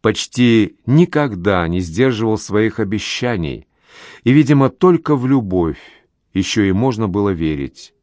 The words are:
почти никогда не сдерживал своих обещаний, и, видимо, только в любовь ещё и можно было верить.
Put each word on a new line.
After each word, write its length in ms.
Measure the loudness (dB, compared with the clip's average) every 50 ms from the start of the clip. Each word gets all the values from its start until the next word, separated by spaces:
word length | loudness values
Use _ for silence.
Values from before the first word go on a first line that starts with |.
почти 760 | 0 -2 -2 -2 -6 -10 -2 0 2 4 4 4 2 0 -4 _ _
никогда 800 | 0 2 2 2 2 2 -2 -2 -2 -4 -4 -2 0 0 0 0 -2
не 120 | -2 -4
сдерживал 580 | -4 -6 -2 0 0 0 0 0 -2 -2 -2 -4
своих 420 | -6 -4 -2 0 0 0 -2 -4
обещаний, 840 | -6 -4 -4 -6 -6 -8 -8 -6 -4 -4 -4 -4 -4 -6 -8 -10 -14 _ _ _ _ _ _ -20 -20 -20 -20 -4 _
и, 80 | 2 4
видимо, 360 | 4 4 4 4 4 4 2
только 480 | 0 _ 4 4 4 2 2 0 -2
в 100 | -2 0
любовь 540 | 0 0 0 0 0 0 0 0 0 -2 -6 -12 -20 -20 _ _ _ _ _ _ _ _
ещё 300 | -4 -4 -2 0 0 0
и 100 | 0 0
можно 360 | 0 0 -2 -2 -2 -4 -2
было 220 | -2 -2 -2 -2
верить. 640 | -2 -2 -2 -4 -4 -4 -8 -10 _ -16 -20 -20 _ _